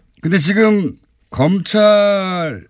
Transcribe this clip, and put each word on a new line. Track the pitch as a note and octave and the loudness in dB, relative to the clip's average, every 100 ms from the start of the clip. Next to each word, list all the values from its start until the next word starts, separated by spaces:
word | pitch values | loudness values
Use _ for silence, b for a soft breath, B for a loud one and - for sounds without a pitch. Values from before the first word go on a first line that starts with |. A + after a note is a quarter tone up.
| _ _ | _ _
근데 | D#3+ F#3 | -2 -2
지금 | D3+ G3+ A3 G#3 E3+ - _ _ _ | 0 2 2 2 -2 -8 _ _ _
검찰 | - D3 G3 - G#3+ G#3 G#3 G3+ G3+ F#3+ F3+ D#3+ G#2+ - | -2 0 0 -2 2 4 4 2 0 -4 -6 -8 -10 -16